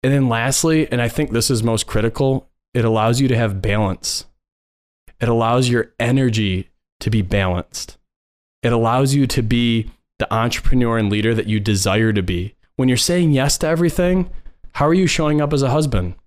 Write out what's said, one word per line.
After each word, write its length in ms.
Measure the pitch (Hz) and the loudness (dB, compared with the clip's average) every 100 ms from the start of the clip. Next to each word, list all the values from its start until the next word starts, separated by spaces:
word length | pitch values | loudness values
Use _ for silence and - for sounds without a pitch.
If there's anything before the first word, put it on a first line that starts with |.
And 80 | - | 0
then 160 | 139 131 | 2 2
lastly, 640 | 117 120 135 165 160 139 | 0 0 0 2 2 0
and 100 | 123 | -2
I 80 | 117 | -2
think 220 | - 151 | -2 -2
this 200 | 117 - | -2 0
is 120 | 120 | 0
most 240 | 113 110 - | 0 -2 -2
critical, 640 | 110 110 - 135 135 - _ _ | 0 0 0 0 0 -6 _ _
it 100 | 123 | -2
allows 360 | 113 110 110 120 | 0 2 2 2
you 80 | 135 | 2
to 80 | 117 | 2
have 260 | 113 98 | 0 -2
balance. 640 | 104 101 104 92 - - - _ _ _ _ _ _ _ - _ | -2 0 0 -2 -6 -8 -10 _ _ _ _ _ _ _ -20 _
It 80 | 117 | -2
allows 400 | 117 113 123 123 | 0 2 2 2
your 240 | 120 - _ | 0 -2 _
energy 720 | 113 131 131 110 104 92 92 _ _ _ | 0 2 2 0 -2 -4 -8 _ _ _
to 100 | - | -2
be 120 | 107 | -2
balanced. 760 | 92 101 95 87 - - - - _ _ _ _ _ _ | 0 -2 0 -2 -6 -12 -14 -18 _ _ _ _ _ _
It 100 | 120 | -2
allows 420 | 117 113 127 139 | 0 2 2 2
you 120 | 139 135 | 2 0
to 140 | - | 0
be 480 | 110 120 120 113 107 - _ _ | 0 0 2 0 -4 -12 _ _
the 140 | - | -4
entrepreneur 680 | 113 117 - - 131 117 113 | -2 -2 0 2 2 2 0
and 120 | 104 | 0
leader 240 | 104 107 | 0 0
that 120 | 113 104 | 0 -2
you 140 | 107 | -2
desire 520 | 104 101 98 101 113 | 0 0 0 2 2
to 100 | 107 | 0
be. 340 | 90 90 95 _ _ - | -2 -4 -6 _ _ -2
When 120 | 127 | 0
you're 80 | 123 | 0
saying 360 | - 175 170 | 0 0 2
yes 260 | 139 139 - | 2 0 -2
to 100 | 160 | -2
everything, 600 | 165 170 - 180 185 - - - - - | 0 0 2 0 0 -2 -8 -12 -18 -16
how 160 | - 147 | -2 2
are 60 | |
you 120 | 175 185 | 2 2
showing 340 | - 151 151 | 0 0 0
up 120 | 147 | 0
as 100 | 147 | 0
a 80 | 135 | 0
husband 460 | 139 151 107 90 87 | 0 0 0 -2 -8